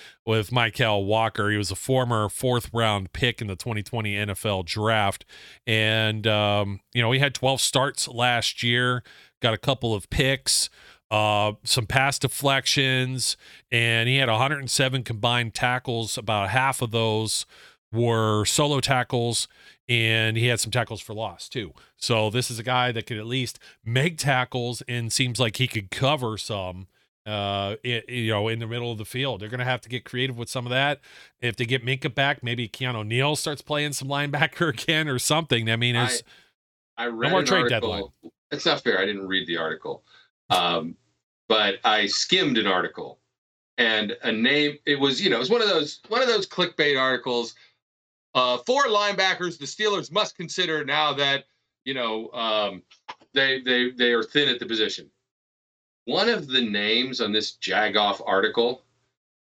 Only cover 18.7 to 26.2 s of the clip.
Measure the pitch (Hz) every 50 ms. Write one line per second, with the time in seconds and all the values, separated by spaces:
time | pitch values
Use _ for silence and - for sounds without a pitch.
18.7 | 147 135 - - 135 127 120 - - 120 117 120 113 - - - _ - - -
19.7 | - _ _ - 120 117 113 113 110 113 113 110 110 113 117 123 120 - - 113
20.7 | - 123 113 - 113 101 - - 107 107 113 98 87 - - - - 131 101 80
21.7 | - - - _ _ - - - 120 110 107 107 101 127 123 - 120 110 117 127
22.7 | 127 127 123 127 117 113 104 - 120 107 107 117 127 135 123 110 - - - -
23.7 | - _ - 113 117 131 143 180 165 - - 147 135 127 123 - - 127 120 123
24.7 | 120 - - - 120 120 117 110 - - 131 123 117 117 127 110 - - 127 123
25.7 | - 110 98 92 - - 143 135 151 143